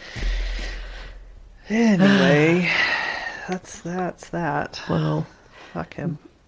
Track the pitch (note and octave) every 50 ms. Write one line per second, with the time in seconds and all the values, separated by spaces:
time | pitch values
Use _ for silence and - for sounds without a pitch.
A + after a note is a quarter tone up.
0 | - - - - - - - - - - - - - - - - - - - -
1 | - - - - - - - - - - - - - - G#3 A3+ A#3 A3+ G3+ F3
2 | F#3+ G3 G3+ F#3+ C3+ C#3 C#3+ D3 D3+ E3 E3+ F3+ F3+ E3 - - - - - -
3 | - - - - - - - - - - F#3 F#3 - - - - - E3+ F3 F#3
4 | F3+ F3 - - - - - E3+ E3+ D3 D3 D3 - - - - - - - D#3+
5 | D#3 D3+ D3+ D#3 D#3+ - - - _ - - - - - - E3+ E3 - - -
6 | D3 E3+ D3+ - - - - _ _